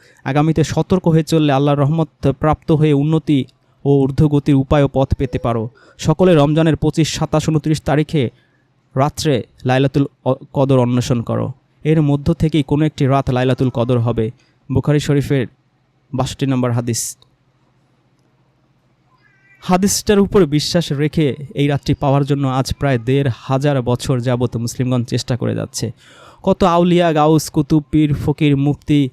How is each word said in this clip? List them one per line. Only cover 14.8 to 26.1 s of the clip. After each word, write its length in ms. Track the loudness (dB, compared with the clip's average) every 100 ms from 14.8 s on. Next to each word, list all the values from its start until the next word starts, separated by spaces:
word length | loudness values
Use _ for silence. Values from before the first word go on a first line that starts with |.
| 0 0
শরীফের 480 | 0 -2 0 -2 -4 _ _ _ _ _ _
বাষট্টি 320 | -6 -6 -4 -4
নম্বর 260 | -2 -2
হাদিস। 440 | -2 -4 -6 -8 -12 _ _ _ _ _ _ _ _ _ _ _ _ _ _ _ _ _ _ _ _ _ _ _ _
হাদিসটার 580 | -2 0 0 0 0 2
উপর 280 | 2 2 2
বিশ্বাস 460 | 0 -2 -2 -2
রেখে 440 | -2 -2 0 -2 -2 -8
এই 120 | -4 -2
রাতটি 280 | -2 -2
পাওয়ার 300 | -2 0 0
জন্য 240 | 0 0 -2
আজ 260 | -2 -4
প্রায় 240 | -4 -2 -2
দেড় 320 | 0 0 0
হাজার 480 | -4 -4 -2 0 -2
বছর 380 | -2 -4 -2 -4
যাবত 360 | -2 -2 -2 -4
মুসলিমগণ 480 | -6 -4 -2 -2
চেষ্টা 320 | -2 -4 -4 -4
করে 180 | -4
যাচ্ছে। 380 | -6 -8 -8 -8 -10 _